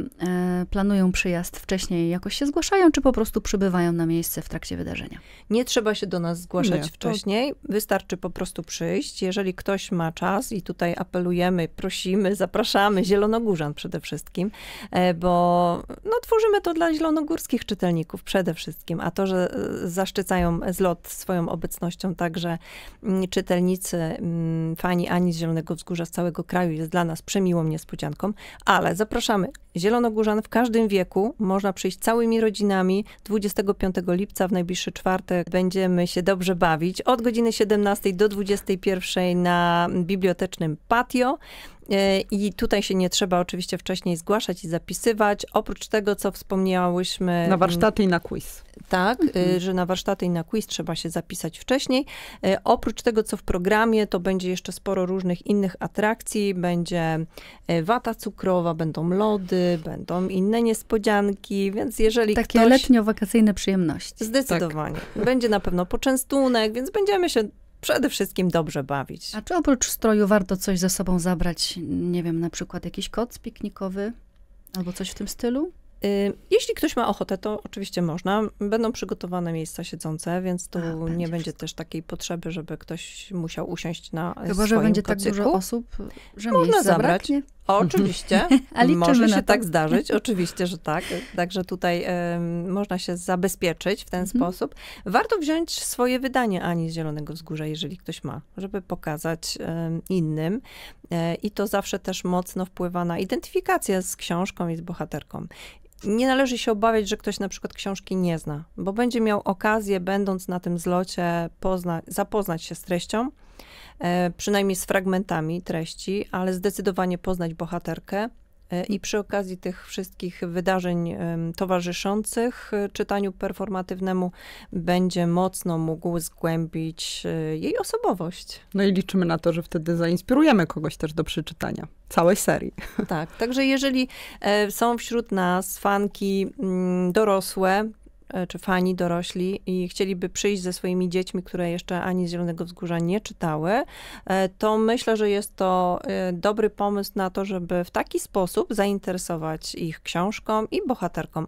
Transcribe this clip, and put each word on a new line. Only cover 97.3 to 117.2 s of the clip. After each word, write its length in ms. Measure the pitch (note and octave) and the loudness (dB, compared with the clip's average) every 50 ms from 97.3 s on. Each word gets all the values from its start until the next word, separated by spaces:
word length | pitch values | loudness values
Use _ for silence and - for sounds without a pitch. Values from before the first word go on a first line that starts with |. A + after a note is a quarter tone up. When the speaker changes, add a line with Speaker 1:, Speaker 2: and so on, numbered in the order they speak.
| D3+ | -10
Speaker 2:
Wzgórza, 320 | D#3+ D#3+ - D#3+ D3+ D#3 | -12 -10 -10 -8 -6 -6
jeżeli 320 | D3+ D#3 D3+ E3+ C#3+ F3+ F3+ | -6 -6 -6 -8 -10 -10 -12
ktoś 260 | - - E3 - - | -10 -10 -10 -8 -8
ma, 180 | C#3+ - - - - - - | -10 -10 -10 -14 -16 -14 -12
żeby 240 | F#3+ F#3+ G3 G3+ | -10 -8 -8 -8
pokazać, 760 | F3+ - F3+ F3 - E3 D3+ D#3 - D#3+ E3 E3 - - - - | -8 -8 -10 -8 -6 -6 -6 -4 -4 -4 -4 -4 -6 -8 -8 -8
em, 400 | - - E3 E3 E3 E3 E3 E3 - - | -8 -6 -6 -4 -4 -4 -4 -6 -4 -2
innym. 520 | F#3 F#3 E3 D#3 D#3 D#3 D#3 D#3+ G3+ B3 - - - - - - - - - - | 0 0 0 0 0 -2 -2 -2 -2 -4 -6 -10 -20 -20 -20 -20 -20 -20 -12 -6
E, 240 | E3+ E3+ E3 E3+ E3+ | -4 -2 -2 -2 -2
i 160 | - - G#3 | -4 -6 -6
to 160 | - - G3+ G#3 | -4 -2 -4 0
zawsze 320 | - G3 G3 - - F#3+ | 0 -2 -2 -2 -6 -6
też 240 | - - F#3 - - | -6 -6 -8 -4 -2
mocno 420 | F#3 F3+ F3+ F3+ - - F#3 F#3 | -2 0 -2 -2 -4 -6 -8 -8
wpływa 400 | F#3 - - F3+ F3 F3 F3 F3 | -8 -6 -6 -6 -4 -2 -2 -2
na 140 | F3 E3+ - | -2 -2 -2
identyfikację 800 | F#3+ F#3 - F4 - - - F#4 F#4 - F#4+ E4 - - G3 F#3 | -2 -2 -2 -4 -4 -4 -4 -4 0 0 0 0 0 0 0 0
z 140 | - - - | 0 -4 -8
książką 520 | - - - F3 E3+ F#3 F#3+ - - F3 E3+ | -8 -6 -4 -2 -2 -2 -4 -4 -4 -4 -4
i 80 | E3 | -4
z 60 | E3 | -6
bohaterką. 680 | E3 F3 E3+ - D#3 E3 - D3+ - - - - - - - - - - - - - - - - - | -6 -10 -8 -8 -8 -8 -8 -10 -12 -10 -12 -12 -12 -12 -14 -18 -20 -20 -20 -20 -20 -20 -20 -10 -4
Nie 220 | G3 G3+ A3+ B3 C4 | 0 2 2 4 4
należy 300 | C4 C4 C4+ B3+ B3 A3+ | 4 4 4 2 0 -2
się 140 | - B3 | 0 0
obawiać, 380 | A3+ G#3 G#3+ A3+ A3+ A3 G#3 G3 | 0 2 4 2 4 2 2 0
że 80 | G#3+ G#3 | -2 -4
ktoś 220 | - G#3+ G3 - | -4 -6 -4 -4
na 100 | G3+ F#3+ | -6 -6
przykład 240 | - - - G3+ - | -6 -8 -12 -12 -10
książki 420 | - - G3+ G3 - - - F#3+ | -8 -8 -6 -6 -8 -6 -6 -2
nie 240 | F#3+ F3+ F3 E3 D#3 | 0 0 0 0 -2
zna, 240 | - D3+ D3 D3 E3 - - - | -4 -6 -8 -8 -10 -12 -10 -8
bo 160 | F3 F#3+ G3 | -6 -4 0
będzie 280 | G#3+ B3 B3 A#3 A#3+ | 0 0 0 2 2
miał 200 | A3 A3 G#3 G3+ - | 2 2 2 0 0
okazję, 540 | - F#3+ F#3 - G#3+ G#3+ A3+ G#3+ G3+ G3+ F#3 | -2 -4 0 2 2 2 2 2 0 0 0
będąc 480 | F3+ F#3 G3 G3+ G3+ G3 F#3+ F#3 F#3 - | 0 0 0 0 0 0 -2 -4 -4 -4
na 120 | F3+ F3+ | -6 -4
tym 180 | - F#3 F3 F3 | -2 -4 -4 -2
zlocie, 720 | E3+ F#3 F3+ F3+ F#3 F3+ - - F3+ F3 E3+ E3+ E3+ E3 - - | 0 0 0 0 0 -2 -2 -2 -2 0 0 0 -2 -4 -6 -4
pozna-, 420 | - F#3+ F#3+ F#3 F3 F3+ E3+ E3 - - | -2 -2 0 0 -2 -2 -4 -4 -6 -6
zapoznać 560 | - - G3+ - - G#3+ G3 G3+ E3+ D#3+ - | -2 -2 -2 0 0 -2 0 0 -4 -6 -6
się 120 | - E3+ | -10 -12
z 60 | - | -12
treścią, 480 | - - F3+ F3 - - - G#3+ A#3+ C4+ - _ - - - - - - - - - - - - | -6 -4 -2 -2 -2 -2 -2 -2 -2 -2 -4 _ -20 -20 -20 -20 -20 -20 -20 -20 -20 -20 -14 -6
e, 320 | - F3 F3 F3+ F3+ F3 E3+ - | -2 0 2 2 2 0 -2 -4
przynajmniej 380 | - - G#3 G3+ G3 G3 F#3+ | -2 0 2 2 2 2 0
z 100 | F3+ - | -2 -2
fragmentami 760 | - G3 G3 F#3+ F#3+ F#3 F#3 G3+ - F3 E3 D#3 D#3 E3 F3+ | 0 0 0 2 2 0 0 0 -2 -2 -2 -2 -2 -4 -6
treści, 640 | - - - E3 D#3+ - - - - - F#3+ G#3 - - | -6 -4 -4 -4 -4 -6 -10 -12 -6 -4 -4 -4 -4 -4
ale 220 | - F#3 F#3 F#3 F#3 | -4 -4 -2 -2 -2
zdecydowanie 640 | F3+ F3+ G3+ F#3+ - G3 G3+ F3+ G3 F#3 F3+ F3+ | 0 -2 -2 -2 0 -2 -2 0 0 0 0 -2
poznać 360 | F3 | -2